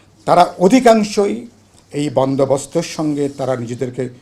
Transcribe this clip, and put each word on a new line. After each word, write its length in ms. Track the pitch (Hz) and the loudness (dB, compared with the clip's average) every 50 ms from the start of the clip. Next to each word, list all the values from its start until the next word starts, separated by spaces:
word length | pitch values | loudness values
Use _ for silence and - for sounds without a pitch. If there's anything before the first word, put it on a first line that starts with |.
| _ _ _ _ _ | _ _ _ _ _
তারা 280 | - 156 175 175 - - - | 2 4 4 4 2 2 0
অধিকাংশই 880 | 175 185 233 262 254 233 226 220 208 214 - 214 202 208 220 240 240 - - _ _ _ _ - _ _ | 2 4 4 6 6 6 6 6 2 0 -2 -2 -2 -2 -2 -6 -10 -14 -20 _ _ _ _ -20 _ _
এই 180 | - 143 147 147 | -8 -6 -6 -2
বন্দোবস্তের 760 | 123 127 135 135 139 135 139 131 135 - - - - 170 170 | 0 0 0 0 0 0 0 0 0 -2 -2 -4 -4 -4 -4
সঙ্গে 460 | - - - 156 151 147 143 143 143 | -4 -6 -6 -4 -4 -2 -2 -4 -4
তারা 260 | 143 139 135 127 131 | -4 -6 -4 -4 -4
নিজেদেরকে 540 | 120 120 113 123 120 135 120 120 131 127 123 123 - | -4 -6 -8 -8 -8 -8 -8 -6 -8 -8 -8 -10 -16